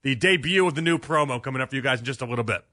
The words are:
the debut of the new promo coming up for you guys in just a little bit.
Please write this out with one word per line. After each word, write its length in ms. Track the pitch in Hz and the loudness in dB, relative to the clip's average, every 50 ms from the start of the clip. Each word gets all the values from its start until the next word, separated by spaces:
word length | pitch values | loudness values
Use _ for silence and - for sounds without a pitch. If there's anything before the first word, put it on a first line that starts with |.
the 120 | - 139 135 | 0 -2 -2
debut 500 | 113 - 185 190 170 127 165 185 190 185 180 | 2 4 2 2 2 0 2 2 4 4 4
of 80 | 147 | 2
the 60 | 160 | 0
new 160 | 165 165 170 160 | 0 0 0 0
promo 440 | - - 160 156 147 139 127 123 | 0 0 0 2 2 0 -2 -6
coming 180 | - 139 131 131 | -6 -6 -4 -4
up 100 | 131 123 | -4 -4
for 60 | 135 | -4
you 60 | 135 | -2
guys 160 | 120 135 131 120 | 0 0 0 0
in 60 | 117 | -2
just 180 | 127 135 - | -8 -6 -6
a 40 | 131 | -6
little 180 | 117 123 120 113 | -4 -4 -2 -2
bit. 200 | 107 104 85 _ _ | -2 -4 -4 _ _